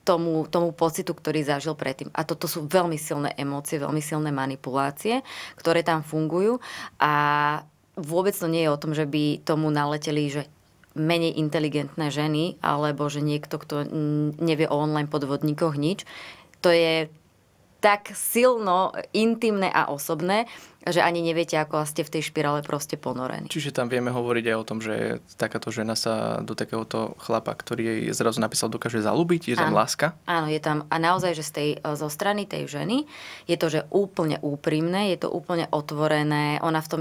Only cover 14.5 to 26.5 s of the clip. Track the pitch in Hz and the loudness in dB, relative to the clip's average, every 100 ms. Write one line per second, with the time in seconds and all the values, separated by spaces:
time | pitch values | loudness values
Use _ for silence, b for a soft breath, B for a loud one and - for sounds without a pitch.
14.5 | 151 156 147 151 151 147 151 139 143 151 | 2 2 2 0 0 0 -2 -2 0 0
15.5 | 151 170 143 147 196 B B B B B | 0 0 2 0 -2 B B B B B
16.5 | _ 180 170 165 160 160 - _ _ _ | _ 4 6 6 2 0 -6 _ _ _
17.5 | _ _ _ 208 208 - 202 - 233 254 | _ _ _ 4 4 0 -8 -2 4 4
18.5 | 240 202 180 185 - - - 226 226 226 | 4 4 2 2 -2 -4 2 2 2 2
19.5 | 202 185 - - 143 - 160 175 202 233 | 2 2 2 0 -2 -4 -2 2 0 0
20.5 | B B B - 175 160 170 165 165 170 | B B B 0 4 4 4 0 0 0
21.5 | 156 151 156 151 151 151 160 151 - 147 | 0 0 -2 -2 -2 -2 -4 -4 -2 0
22.5 | 147 147 147 - - 127 123 127 107 104 | 0 -2 -4 -4 -6 -6 -4 -6 -6 -6
23.5 | 160 143 - 120 127 123 123 120 117 113 | -6 -4 -2 -2 0 0 -2 0 0 0
24.5 | 113 110 113 110 110 110 120 - - 110 | -2 -2 -6 -4 -2 -2 -4 -8 -4 -4
25.5 | 113 - 117 110 110 113 110 110 113 113 | -2 -6 -4 -2 -2 -2 0 -2 -2 -4